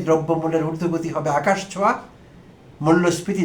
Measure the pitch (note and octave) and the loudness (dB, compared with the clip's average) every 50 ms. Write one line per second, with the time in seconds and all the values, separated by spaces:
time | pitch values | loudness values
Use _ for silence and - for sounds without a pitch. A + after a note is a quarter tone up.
0 | D3 D#3+ D#3+ D#3 D3+ E3 E3 D#3+ D#3+ D#3+ D#3+ D#3+ D#3 D#3+ D#3+ D#3+ F3 E3+ E3 D#3+ | 2 2 2 2 2 0 -2 -2 0 0 0 0 0 -2 -4 -2 -2 -2 -2 -2
1 | D#3+ C#3+ - D#3 D3 D3+ C#3+ D3 - G3+ F#3+ F#3+ - - - F3+ G3+ A3+ B3 - | -4 -4 -6 -4 -2 0 0 0 2 0 0 0 -2 -8 -4 0 0 0 0 -2
2 | - - - - - - - - - - - - - - - - D3 D#3 E3+ F3+ | -8 -16 -20 -20 -20 -20 -20 -20 -20 -20 -20 -20 -20 -20 -12 -2 2 4 4 6
3 | F3 F3 E3+ - - G3+ G3 F#3+ | 4 2 0 0 -4 -4 -2 0